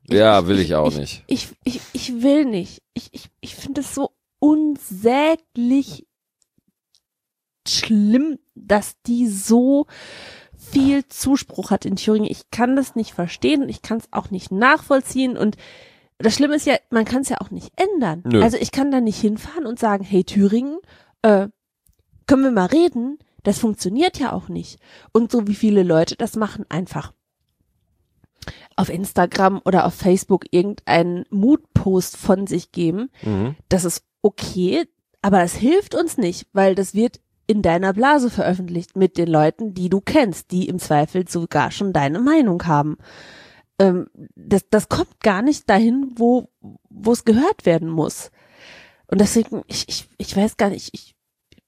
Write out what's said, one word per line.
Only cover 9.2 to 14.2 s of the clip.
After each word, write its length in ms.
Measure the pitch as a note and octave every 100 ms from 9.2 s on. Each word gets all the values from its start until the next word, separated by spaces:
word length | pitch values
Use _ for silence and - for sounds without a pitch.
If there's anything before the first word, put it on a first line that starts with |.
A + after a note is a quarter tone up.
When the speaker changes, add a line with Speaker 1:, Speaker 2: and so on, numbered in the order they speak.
| A#3+
Speaker 1:
so 580 | G3 G3 A#3 B3+ C#4 D4+ - - - - - - -
viel 500 | - C#4+ C4+ C#4 -
Zuspruch 640 | - C4+ C#4 - - F#3+
hat 140 | G3
in 120 | - F#3+
Thüringen. 340 | - G#3+ G#3+
Ich 200 | - -
kann 260 | - B3 C4+
das 180 | C4
nicht 180 | A#3+ G#3+
verstehen 480 | - F3 - B3+ D4
und 60 | C4+
ich 140 | -
kann's 260 | - A3+ -
auch 200 | -